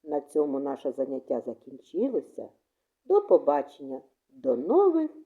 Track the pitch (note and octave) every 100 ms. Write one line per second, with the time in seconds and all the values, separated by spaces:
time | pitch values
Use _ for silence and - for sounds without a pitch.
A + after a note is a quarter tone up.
0 | D#3 D3 C#3+ D3+ D3 C3+ C#3 C3+ C#3 B2+
1 | C3+ C3 - B2 A#2+ A2+ - C3 _ E3+
2 | C4 A3 - - A2 _ _ _ _ _
3 | - G4+ G4+ E3+ C#3+ C#3+ C#3 - C#3 C3
4 | _ _ _ C3+ C3 A#2+ D#3+ D#4+ G4+ E4
5 | D#4 -